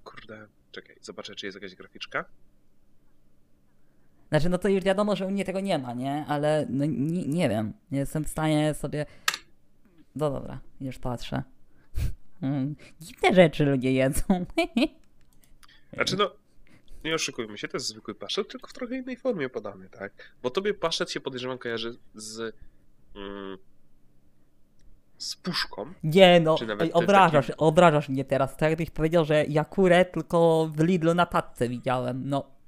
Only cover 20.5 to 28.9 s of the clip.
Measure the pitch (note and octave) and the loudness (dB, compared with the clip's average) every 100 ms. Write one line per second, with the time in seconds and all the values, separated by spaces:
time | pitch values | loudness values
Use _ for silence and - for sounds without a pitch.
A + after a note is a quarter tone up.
20.5 | D#3 G3+ G3 E3+ - F3 D#3 C#3 C3 B2+ | -2 -4 -2 -4 -4 -6 -6 -8 -8 -8
21.5 | B2+ A#2+ A#2 A#2 B2 - G#2+ A2 A2 A2+ | -8 -6 -6 -8 -12 -18 -18 -14 -10 -10
22.5 | A2 - - - - - - G2 G2+ G2 | -10 -18 -20 -20 -20 -20 -14 -12 -10 -12
23.5 | F#2+ - - - - - - - - _ | -14 -18 -20 -20 -20 -20 -20 -20 -20 _
24.5 | _ - _ - - _ - - - - | _ -20 _ -20 -20 _ -14 -14 -10 -6
25.5 | E3 - - A2+ F#3 D#3 D#3+ F#3 F3 D#3+ | -6 -6 -8 -12 -6 0 8 10 8 6
26.5 | D#3 A2+ G#2 D4 E3+ F3 G3 F3+ D3 C3 | 0 -2 -2 2 2 4 6 6 6 0
27.5 | - D#3 D#3+ F3 D3 C#3+ C3+ C3+ C3+ C3 | 2 4 6 6 6 0 -4 0 0 0
28.5 | - D#3 D#3+ E3 | 0 0 0 -4